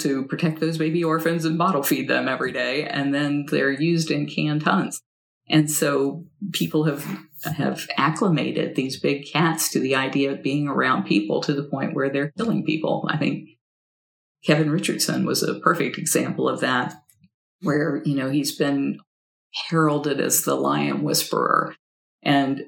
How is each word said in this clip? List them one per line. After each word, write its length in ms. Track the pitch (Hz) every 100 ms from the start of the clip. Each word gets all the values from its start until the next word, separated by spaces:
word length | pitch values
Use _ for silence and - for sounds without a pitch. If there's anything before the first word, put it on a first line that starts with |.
to 220 | 143 135 131
protect 340 | 156 165 156
those 180 | 160 160
baby 260 | 156 170
orphans 420 | 165 160 165 170 160
and 120 | 165
bottle 240 | 175 147
feed 260 | 139 135 127
them 200 | 127 127
every 240 | 127 131
day. 340 | 123 123 135 151
And 260 | 143 139
then 360 | 139 147 143 143
they're 220 | 147 139
used 400 | 135 160 170 160
in 160 | 147 147
canned 340 | - 151 151
hunts. 400 | 151 190 - - _ _ _ _ -
And 200 | 156 151
so 540 | - 151 139 139 156 - - 202
people 320 | - 160 156
have, 200 | 151 139 - 190 - -
have 440 | - 151 135 135 - -
acclimated 800 | 139 156 208 151 123 - - -
these 240 | 131 -
big 260 | 143 139 -
cats 460 | 147 165 160 -
to 80 | 165
the 160 | 131 135
idea 360 | 135 139 139
of 120 | 135
being 240 | - 147 143
around 380 | 135 131 127 -
people 360 | - - 139
to 120 | -
the 100 | 143
point 320 | 147 135 135 -
where 160 | 139
they're 200 | 139 147 -
killing 260 | 226 -
people. 440 | - 104 - - -
I 80 | -
think 320 | - - - _ _ _ _ _ _ _ _ _ -
Kevin 240 | 151 151
Richardson 560 | 160 - - - 127 -
was 160 | 131
a 160 | - -
perfect 380 | - - - -
example 500 | - - 131 - 131
of 140 | -
that, 340 | 127 123 127 - _ _ _ _ _ _
where, 400 | 185 147 156 143 -
you 100 | 139
know, 140 | 131
he's 260 | 143 139 -
been 440 | 143 143 139 - - _ _ _ _ - -
heralded 500 | 165 156 147 147 139
as 240 | - -
the 120 | - 135
lion 480 | 143 143 143 139
whisperer. 720 | 147 - - - - - - - _ _ _ _
And 420 | - 139 135 139